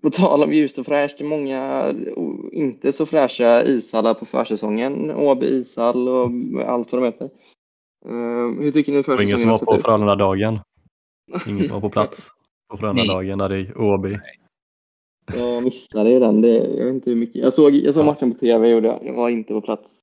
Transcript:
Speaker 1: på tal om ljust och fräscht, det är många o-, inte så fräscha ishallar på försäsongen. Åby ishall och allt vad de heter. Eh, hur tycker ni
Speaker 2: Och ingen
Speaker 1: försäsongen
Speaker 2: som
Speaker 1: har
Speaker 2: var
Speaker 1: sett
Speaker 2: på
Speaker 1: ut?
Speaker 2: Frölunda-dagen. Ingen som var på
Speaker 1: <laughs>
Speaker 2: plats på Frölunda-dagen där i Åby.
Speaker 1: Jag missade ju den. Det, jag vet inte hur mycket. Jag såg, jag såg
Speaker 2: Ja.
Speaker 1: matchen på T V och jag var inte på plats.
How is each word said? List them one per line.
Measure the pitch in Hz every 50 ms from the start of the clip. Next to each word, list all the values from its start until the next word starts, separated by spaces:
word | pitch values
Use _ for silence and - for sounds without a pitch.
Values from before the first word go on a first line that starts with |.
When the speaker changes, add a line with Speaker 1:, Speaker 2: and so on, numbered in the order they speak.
Speaker 1:
på | - 151
tal | - - 185 175 147 143 151
om | 151 147
ljust | 156 151 135 -
och | - 123
fräscht, | - 147 147 143 143 143
det | - 147
är |
många | 147 156 151 143 135 135 131 131 135 135 135 - - 139 - - - -
o-, | - - - - - - -
inte | - 165 151 135 113 - - 135 139
så | - 160
fräscha | 151 - 156 139 120 - - 123 117 117 120 123
ishallar | - 139 117 104 - - 113 107 113 113
på | - -
försäsongen. | - - 131 117 - 110 104 113 107 107 110 120 135 139 139 147 156
Åby | 151 - 147 143 135 127 143
ishall | 127 131 131 123 - - - 117 120 120 127 123 127
och | 127 127 123 123 120 123 113 - 123 131 -
allt | 123 123 120 117 -
vad | - 123
de | 127
heter. | 120 117 - 131 135 _ _ _ _ _ _ _ _ _ _ _ _ _ _ _
Eh, | - 117 120 120 117 120 120 120 120 - - 147
hur | 147
tycker | 131 151 143 -
ni | 143 143
Speaker 2:
Och | 135 - 135 123
ingen | 104
Speaker 1:
försäsongen | 101 101
Speaker 2:
som | 120 117 113
Speaker 1:
har | 113
Speaker 2:
var | 110
Speaker 1:
sett | -
Speaker 2:
på | - 110
Speaker 1:
ut? | 101
Speaker 2:
Frölunda-dagen. | - 117 110 107 107 101 101 98 101 95 95 98 104 110 113 104 92 _ _ _ _ _ _ _ _ _ _ _ _ _ - 180 -
Ingen | 113 104 98 180
som | - 113
var | 104
på | 101 104
Speaker 1:
<laughs> | -
Speaker 2:
plats | 110 104 - - - - - _ _ _ _ _ _ _ _
på | 110
Frölunda-dagen | 101 110 107 98 90 113 104 95 92 95 95 98
där | 98 98 98 98
i | 95 95 95 -
Åby. | - 113 104 101 95 95 95 101 101 - - - _ _ _ _ _ _ _ _ _ _ _ _ _ _ _ _ _ _ - -
Speaker 1:
Jag | 120 120 120 120 120 123
missade | 127 123 - - _ - 107 107 113
ju | 123 127
den. | 123 110 107 107
Det, | 110 117 113 117 123 - -
jag | - 127
vet | 123 131
inte | 131 - 127
hur | 120
mycket. | 117 117 117 _
Jag | 131 - 131 131
såg, | - 151 143 139
jag | 143 - 143 143
såg | 160 151
Speaker 2:
Ja. |
Speaker 1:
matchen | 151 147 147 143 123
på | 120 -
T | - 117 117
V | 113 110 117 117
och | 113 110
jag | 113 120 - - - 127
var | 120 120 120
inte | 120 113 110 - 107
på | 107
plats. | 104 - 110 - - _ - -